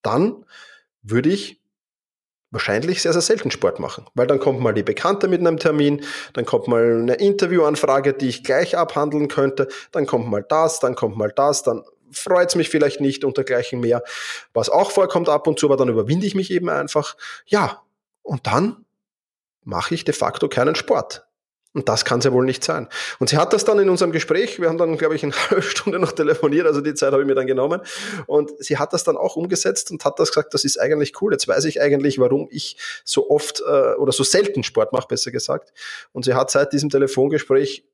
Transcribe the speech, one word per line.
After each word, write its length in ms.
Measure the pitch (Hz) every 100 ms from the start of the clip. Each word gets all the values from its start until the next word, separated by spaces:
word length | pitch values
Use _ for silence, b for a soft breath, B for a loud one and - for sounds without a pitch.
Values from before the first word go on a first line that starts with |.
dann 420 | - 120 202 - B B B B B _
würde 280 | 104 117 135
ich 300 | 202 - - _ _ _ _ _ _ _ _ _
wahrscheinlich 500 | 110 - 101 160 180
sehr, 100 | 170
sehr 120 | 170
selten 260 | 170 233 131
Sport 300 | - 92 -
machen. 260 | 69 - -
Weil 140 | - 123
dann 120 | 139
kommt 200 | 139 127
mal 160 | 120 107
die 80 |
Bekannte 440 | 101 107 175 202 185
mit 120 | 175
einem 180 | 175 160
Termin, 460 | 165 151 143 143 143 B B
dann 120 | - 117
kommt 220 | 117 -
mal 320 | 120 117 117
eine 140 | 120 123
Interviewanfrage, 960 | 202 202 175 175 151 151 147 139 139
die 160 | 135 135
ich 140 | 117
gleich 340 | - 131 175 175
abhandeln 520 | 165 - 151 147 147
könnte, 380 | 143 139 135 131 B B
dann 140 | 180 143
kommt 240 | 127 117
mal 160 | 104 101
das, 320 | 156 160 160
dann 140 | 127
kommt 240 | 120 113 104
mal 140 | 107
das, 320 | - 143 139
dann 200 | - 113 - _ _
freut's 460 | 131 - 180 180 175
mich 140 | 156
vielleicht 320 | 156 147 -
nicht 240 | 139 135 143
und 100 | 135
dergleichen 460 | 131 123 120 123
mehr, 200 | 120 120 120 B B B B
was 160 | - -
auch 220 | 156 202
vorkommt 360 | - 185 180 165
ab 180 | 151 165
und 140 | 151
zu, 80 | 147
aber 80 | 135
dann 140 | 127
überwinde 360 | 113 107 165 202
ich 100 | 196
mich 160 | 185
eben 180 | 180 175
einfach. 480 | 147 143 156 147 - B B _
Ja, 380 | 208 180 - _ _ _ _
und 260 | - 135 -
dann 380 | 113 208 - _ _ _ _ _ _ _ _ -
mache 280 | 87 -
ich 120 | 165 -
de 80 |
facto 340 | - - - -
keinen 280 | - 135 160
Sport. 500 | - - - - _ _ _ _ _
Und 160 | - 107
das 160 | 107 -
kann's 180 | 120
ja 80 | 139
wohl 140 | 123 131
nicht 180 | 127
sein. 240 | - 156 113 B B B
Und 100 | 127
sie 80 | 151
hat 140 | 170
das 140 | 214 214
dann 120 | 208
in 120 | 196
unserem 240 | 180 175
Gespräch, 460 | 160 - 170 240 -
wir 100 | 170
haben 80 | 165
dann, 200 | 165 156
glaub 140 | 156
ich, 100 | 156
eine 120 | 147
<laughs> 160 | - -
halbe 120 | 196
Stunde 380 | - - - 180
noch 140 | 180
telefoniert, 520 | - 147 156 147 147 165
also 140 | 143
die 140 | 147
Zeit 180 | 139 135
habe 120 | 139
ich 40 | 139
mir 80 | 135
dann 100 | 127
genommen. 360 | 123 139 175 B B B 196 -
Und 260 | 147 147 -
sie 200 | - 147
hat 160 | 147
das 100 | 170
dann 140 | 170 151
auch 180 | 156 -
umgesetzt 560 | 175 180 - 196 -
und 140 | 165 -
hat 120 | -
das 120 | 160
gesagt, 240 | - -
„Das 100 | 143
ist 160 | 139 -
eigentlich 420 | 123 151 143 -
cool, 120 | 202
jetzt 140 | 143 -
weiß 180 | 117 156
ich 160 | 143
eigentlich, 380 | 143 139 139 135
warum 280 | 123 139 -
ich 280 | - - - B B
so 260 | - - -
oft, 300 | 147 - -
äh, 360 | - 143 123 -
oder 180 | 147
so 100 | -
selten 400 | 135 - 202 139
Sport 300 | - - 107
mache“, 160 | 127 -
besser 220 | 113 -
gesagt. 420 | 120 - 151 - B B B B
Und 100 | 135
sie 120 | 127 127
hat 140 | 127
seit 200 | 139 143
diesem 180 | 143 143
Telefongespräch 960 | 139 135 131 139 151 - 135 143 - _